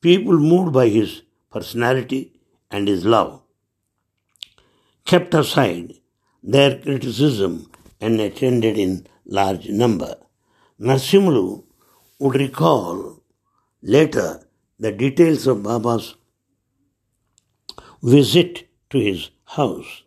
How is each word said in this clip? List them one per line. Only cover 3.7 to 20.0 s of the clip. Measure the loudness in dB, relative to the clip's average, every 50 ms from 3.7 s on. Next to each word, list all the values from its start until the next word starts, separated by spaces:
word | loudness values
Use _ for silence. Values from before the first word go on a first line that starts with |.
| _ _ _ _ _ _ _ _ _ _ _ _ _ _ -20 _ _ _ _ _ _ _ _ _ _ _ _
kept | 0 0 0 0 2 0
aside | 0 0 0 0 0 0 0 -2 -6 -10 -14 -18 _ _ _ _ _ _ _ _ _ -6
their | 0 2 4 4 4 2 -2
criticism | -6 -4 -4 -4 -4 -6 -2 0 0 0 2 0 -2 -4 -4 -8 -12 _ -20 _ _ -20 _ _
and | -2 -2 0 0
attended | 0 -4 -4 -2 -2 0 0 2 0 0 0
in | 0 -2 -2 -4 -6 -10 _ _ _ _
large | -6 -2 -2 0 0 -2 -6 -8 -6
number. | -2 0 2 2 0 -2 -4 -10 -12 -16 _ _ _ _ _ _ _ _ _ _ _ _
Narsimhulu | -2 0 0 0 0 4 4 4 4 4 2 2 0 -2 -6 -10 -16 _ _ _ _ _ _ _ _ _ _ _
would | -2 0 0
recall | 0 -2 -2 -2 0 2 2 2 2 0 -4 -8 -10 -12 -14 -16 _ _ _ _ _ _ _ _ _ _ _ _ _
later | -4 2 2 4 4 2 0 -4 -4 -4 -8 -12 _ _ _ _ _ _ _ _
the | -6 -6
details | -4 -2 -4 -2 2 4 4 4 2 0 0
of | -2 -2 -2 -2
Baba's | -4 -4 -2 -2 -2 -2 -2 -4 -8 -20 _ _ _ _ _ _ _ _ _ _ _ _ _ _ _ _ _ _ _ _ _ _ _ _ _ _ _ _ _ _ -20 -20 -20 -20 -20 -20 _ 2
visit | 4 6 6 6 4 2 2 2 0 -4 -16 -18 _ _ _ _ _
to | -4 -2
his | -2 -2 -4 -6 -10 -16 _ _ _
house. | _ -4 -4 -4 -4 -4 -8 -14 -18 -20 -20